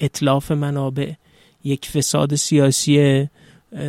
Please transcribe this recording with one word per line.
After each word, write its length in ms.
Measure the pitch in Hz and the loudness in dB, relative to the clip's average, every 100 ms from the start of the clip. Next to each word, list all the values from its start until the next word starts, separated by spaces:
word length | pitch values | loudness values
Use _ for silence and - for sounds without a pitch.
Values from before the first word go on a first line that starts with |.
اتلاف 500 | 143 - 143 139 - | -6 -2 0 0 0
منابع، 640 | 151 143 143 135 135 139 156 _ _ _ _ | -4 -2 -4 -4 -4 -8 -10 _ _ _ _
یک 220 | 139 139 - | -4 -4 -4
فساد 480 | 151 139 151 143 | -4 0 0 0
سیاسی، 640 | 147 - 147 139 - - 143 | -2 0 4 4 2 2 4
اه، 300 | 143 135 143 _ _ _ _ - | 4 2 -2 _ _ _ _ -10